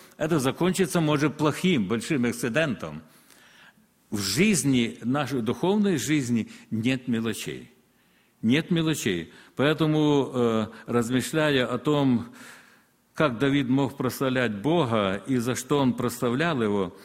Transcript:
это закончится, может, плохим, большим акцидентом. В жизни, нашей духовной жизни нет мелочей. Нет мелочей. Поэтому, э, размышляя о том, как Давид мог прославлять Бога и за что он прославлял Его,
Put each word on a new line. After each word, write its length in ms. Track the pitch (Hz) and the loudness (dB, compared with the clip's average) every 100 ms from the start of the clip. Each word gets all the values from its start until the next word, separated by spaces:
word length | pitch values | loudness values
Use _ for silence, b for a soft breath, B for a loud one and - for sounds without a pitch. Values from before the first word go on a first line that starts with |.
| B B | B B
это 220 | 156 160 | 0 2
закончится, 640 | 131 - 175 185 180 180 | 0 0 0 0 0 0
может, 360 | 156 147 151 - | 2 2 0 0
плохим, 520 | 151 - 185 151 92 | -2 0 2 2 0
большим 380 | 113 - 151 120 | -2 -2 0 0
акцидентом. 760 | - 127 117 160 104 82 73 - B B B B B B B _ _ - | -2 -2 -2 -2 -4 -8 -12 -16 B B B B B B B _ _ -8
В 80 | 104 | -6
жизни, 800 | 98 107 214 175 139 127 117 - | -2 2 2 2 2 2 0 -4
нашей 400 | 117 139 131 135 | -4 -2 -2 -4
духовной 540 | 110 117 175 214 202 156 | -2 -2 0 2 2 0
жизни 520 | 110 151 120 117 104 B B | 0 0 0 0 -2 B B
нет 380 | 107 113 131 127 | -2 0 0 -2
мелочей. 640 | 113 113 104 - 65 60 _ _ b b b b b | -2 -2 -6 -8 -10 -14 _ _ b b b b b
Нет 280 | 110 139 165 | 0 2 2
мелочей. 640 | 165 160 151 113 87 80 B B - | 0 0 0 0 -2 -4 B B 0
Поэтому, 720 | 143 156 156 151 151 143 120 | 0 2 2 2 4 2 2
э, 340 | 127 120 110 107 B B | 0 0 2 -2 B B
размышляя 800 | 117 117 127 - 156 151 135 120 | 0 0 0 0 0 2 2 0
о 120 | 123 | -2
том, 540 | 151 147 135 120 113 B B B B B B B _ | 0 2 4 2 -2 B B B B B B B _
как 260 | - 151 110 | 0 0 2
Давид 300 | 139 143 123 | 0 2 2
мог 300 | 135 135 - | 2 0 -2
прославлять 640 | 127 - 135 127 120 104 | -4 0 -2 0 -2 -2
Бога 600 | 135 175 131 113 98 101 - | 0 2 2 2 0 -2 -2
и 100 | 127 | -2
за 180 | 117 | -2
что 240 | 123 - 147 | -4 0 2
он 140 | 131 | 2
прославлял 680 | 117 127 - 123 123 170 139 | 0 -2 -2 -2 0 0 0
Его, 340 | 107 101 90 - | 0 0 -2 -6